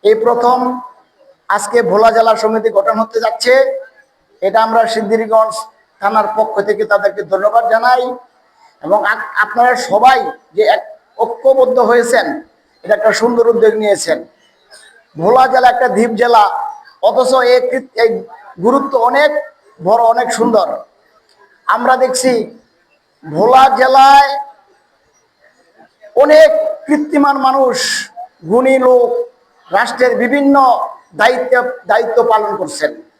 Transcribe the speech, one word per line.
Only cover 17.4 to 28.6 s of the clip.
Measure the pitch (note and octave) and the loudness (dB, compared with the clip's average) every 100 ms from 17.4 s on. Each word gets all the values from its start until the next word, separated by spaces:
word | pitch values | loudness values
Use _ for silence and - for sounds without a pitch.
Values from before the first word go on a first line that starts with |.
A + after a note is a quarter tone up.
| B3 | 2
এর | B3 B3 | 2 0
কৃত-, | C4 - A3 | -6 -8 -2
এই | A3+ F#3 - - - - F#3 | -2 -2 -10 -20 -20 -4 -2
গুরুত্ব | A#3+ - C4 A#3 | 0 -2 0 0
অনেক | C4 D4+ D4 - _ _ _ | 2 0 -2 -8 _ _ _
বড়, | E3+ A3+ A#3 | -2 0 2
অনেক | A#3 A#3+ A3 | 0 -2 -2
সুন্দর। | A#3 A3 F3 - - _ _ _ _ _ _ _ - | 0 0 -2 -6 -12 _ _ _ _ _ _ _ -4
আমরা | G#3+ A#3+ B3+ | -2 0 0
দেখছি | B3+ - B3+ A#3+ - - _ _ _ _ _ _ | 0 -2 -2 -2 -4 -12 _ _ _ _ _ _
ভোলা | D#3 D3+ A3 B3+ C4+ C4 | -10 -2 2 4 4 2
জেলায় | C4 C4 C4+ C#4 C#4 C#4 - - _ _ _ _ _ _ _ _ _ _ _ _ _ _ - - | 2 6 6 6 4 -2 -10 -18 _ _ _ _ _ _ _ _ _ _ _ _ _ _ -8 0
অনেক | D4 D4+ D#4+ - - - - | 4 6 6 4 -4 -6 -4
কীর্তিমান | D4 D4 D4+ C#4 C#4 C4 | -2 0 0 0 0 0
মানুষ, | C4+ B3+ A#3 - - - - - _ D#3+ | 0 0 -2 -6 -8 -10 -16 -20 _ -2
গুণী | A3 | 0